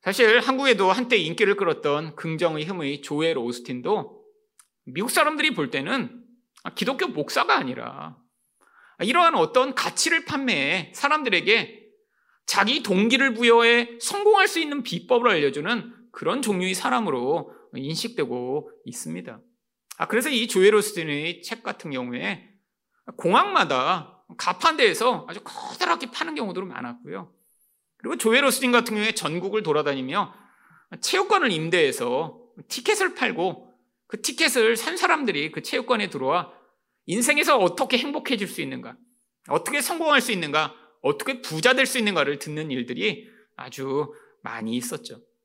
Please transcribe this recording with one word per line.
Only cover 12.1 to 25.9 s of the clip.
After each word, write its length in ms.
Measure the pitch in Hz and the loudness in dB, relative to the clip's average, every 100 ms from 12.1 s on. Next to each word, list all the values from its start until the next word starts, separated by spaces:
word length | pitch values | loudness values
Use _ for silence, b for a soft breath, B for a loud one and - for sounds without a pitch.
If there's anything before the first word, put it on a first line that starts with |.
| _ _ _ - | _ _ _ -2
자기 360 | - 202 285 | 0 2 0
동기를 520 | 240 185 220 254 269 | 0 2 4 4 2
부여해 640 | 220 240 233 233 240 233 233 | 2 6 6 6 4 2 -6
성공할 480 | - 403 415 415 381 | -6 2 4 6 4
수 100 | 330 | 0
있는 240 | 311 285 | -4 -4
비법을 480 | - - - 240 240 | -6 -8 0 2 4
알려주는 640 | 180 143 143 165 233 - - - | 4 2 0 -2 -4 -6 -18 -20
그런 320 | - 160 226 | -6 -4 -2
종류의 320 | 233 190 185 | -2 -2 -2
사람으로 800 | 190 262 247 208 131 123 165 - B B 135 | -2 0 0 0 -2 0 -2 -4 B B -10
인식되고 960 | 135 160 226 233 135 123 123 143 - - | -6 -6 -6 -4 -4 -4 -4 -6 -6 -18
있습니다. 560 | - - 156 170 - 117 _ _ _ _ _ - | -16 -12 -10 -10 -12 -18 _ _ _ _ _ -8
아, 100 | - | -2
그래서 220 | 220 - | 0 2
이 180 | 254 226 | 0 2
조엘 260 | 190 190 | 6 6
오스틴의 680 | 214 202 - 160 143 160 170 | 6 2 -4 -4 -4 -4 -8
책 200 | - 226 | -10 -10
같은 300 | - - 165 | -8 -10 -8
경우에 580 | 131 123 123 202 196 - _ _ _ _ _ - - | -6 -6 -6 -6 -8 -12 _ _ _ _ _ -20 -4
공항마다 1080 | 170 226 403 370 175 135 135 180 151 _ _ - | 2 4 4 2 2 2 0 -2 -4 _ _ -6
가판대에서 920 | - 185 320 311 226 165 233 202 - | -4 2 2 4 2 4 0 0 -6
아주 120 | 190 | -16
커다랗게 680 | - - - - 359 | -14 -14 -14 -4 -2